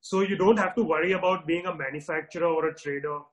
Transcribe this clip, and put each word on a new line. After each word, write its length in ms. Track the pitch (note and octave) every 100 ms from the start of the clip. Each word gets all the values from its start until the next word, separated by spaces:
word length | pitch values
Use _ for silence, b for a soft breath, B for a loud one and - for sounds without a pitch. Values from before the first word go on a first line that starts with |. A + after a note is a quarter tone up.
So 200 | - F#3+
you 160 | F#3+ G3+
don't 220 | F#3 A3+
have 160 | F#3 A#3+
to 80 |
worry 280 | E3+ D#3 F3
about 340 | F#3 F#3 F#3 D#3
being 200 | E3+ F3
a 80 |
manufacturer 720 | D#3 C3+ D3 D3 D#3+ D3+ F3 E3+
or 200 | D#3+ D#3
a 80 |
trader 460 | D#3 D3 C#3+ D3 D3 -